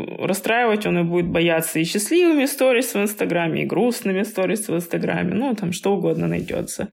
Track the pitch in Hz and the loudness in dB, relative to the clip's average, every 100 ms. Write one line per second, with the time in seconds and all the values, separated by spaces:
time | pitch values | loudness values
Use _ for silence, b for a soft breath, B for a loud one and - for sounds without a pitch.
0 | - - 170 196 - 226 240 214 175 175 | -6 -4 -2 -2 0 2 2 2 2 0
1 | 170 175 175 170 170 160 160 160 160 208 | 2 0 0 2 2 2 0 -2 -2 -2
2 | 214 339 349 302 269 - 262 240 - 202 | 2 4 4 4 2 2 4 4 2 0
3 | 208 - 185 170 165 147 - - 240 233 | -2 -2 -2 0 0 0 0 2 2 0
4 | 196 190 220 190 180 214 - 165 170 170 | -2 -2 -2 -2 -2 -2 -2 -4 -2 -4
5 | - 175 180 196 277 220 175 175 196 196 | -2 -2 -2 0 -2 -2 -4 -2 0 0
6 | 165 160 170 170 170 - - - 202 | 0 0 -2 -2 -4 -6 -6 -8 -10